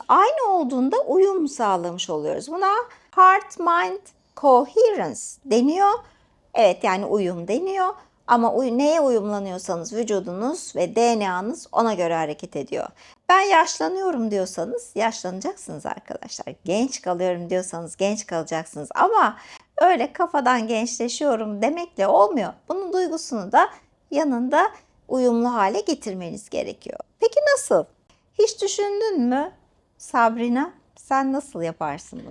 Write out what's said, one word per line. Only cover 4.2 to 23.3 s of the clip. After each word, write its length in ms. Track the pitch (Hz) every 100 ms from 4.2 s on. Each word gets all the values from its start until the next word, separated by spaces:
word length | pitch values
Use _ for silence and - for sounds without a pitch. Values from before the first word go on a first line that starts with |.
| _ -
coherence 840 | 294 254 277 - 466 381 170 113 - - 277
deniyor. 460 | 233 262 349 403 466 - _ _ _ _
Evet, 300 | - 214 180
yani 220 | 220 190 202
uyum 420 | 208 185 180 170
deniyor. 480 | 233 381 381 370 415 - _ -
Ama 260 | 240 226
uy-, 240 | - 262 233
neye 240 | 285 330
uyumlanıyorsanız 920 | 285 233 208 208 196 180 - 170 170
vücudunuz 800 | 214 220 202 180 180 240 359 - -
ve 200 | 175 226
D 240 | 233 226
N 120 | 202
A'nız 360 | 180 202 330 -
ona 220 | - 226
göre 220 | 202 170 165
hareket 400 | 156 151 180 156
ediyor. 320 | 135 151 - - - - -
"Ben 120 | 370
yaşlanıyorum." 920 | 392 339 320 - 320 370 381 285 226
diyorsanız 600 | 202 185 - 175 254 - -
yaşlanacaksınız 920 | 226 226 180 185 269 392 - 151 -
arkadaşlar. 720 | - - - - - - 156 -
"Genç 360 | 196 262 -
kalıyorum." 480 | - 175 185 175 175
diyorsanız 480 | 180 185 170 170 -
genç 280 | 196 208 -
kalacaksınız. 640 | 170 156 165 160 151 147 -
Ama 420 | 359 440 330 233 - - - -
öyle 320 | 349 349 233
kafadan 540 | - 339 302 254 254 220
"gençleşiyorum." 920 | 226 233 - 240 233 294 226 214 208
demekle 460 | 226 339 349 - 196
olmuyor. 460 | 277 415 320 180 - -
Bunun 240 | 359 381
duygusunu 580 | 370 359 320 -